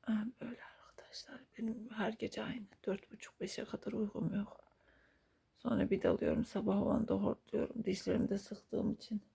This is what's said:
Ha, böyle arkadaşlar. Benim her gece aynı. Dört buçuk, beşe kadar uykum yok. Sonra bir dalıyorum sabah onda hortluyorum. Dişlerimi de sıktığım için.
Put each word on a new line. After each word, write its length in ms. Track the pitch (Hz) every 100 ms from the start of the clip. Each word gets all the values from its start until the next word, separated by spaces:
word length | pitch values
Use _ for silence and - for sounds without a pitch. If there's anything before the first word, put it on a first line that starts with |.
Ha, 240 | - 214 220 -
böyle 220 | 233 240
arkadaşlar. 760 | - - - - - - - 277 - -
Benim 320 | 226 220 226
her 240 | 220 214
gece 300 | 220 214 -
aynı. 220 | 220 247 202 - -
Dört 260 | 190 -
buçuk, 300 | - - _
beşe 240 | 190 - -
kadar 260 | - -
uykum 420 | 220 208 - 165
yok. 300 | 202 208 - - _ _ - _ _ _ _ _ _
Sonra 320 | 240 220 -
bir 120 | 190
dalıyorum 440 | 190 - - - 240
sabah 360 | 196 208 196
onda 320 | - - 220
hortluyorum. 680 | 190 202 - - 220 - 233
Dişlerimi 460 | 214 196 - 180 -
de 80 | 202
sıktığım 560 | - 208 - 214 208
için. 280 | - - 208 -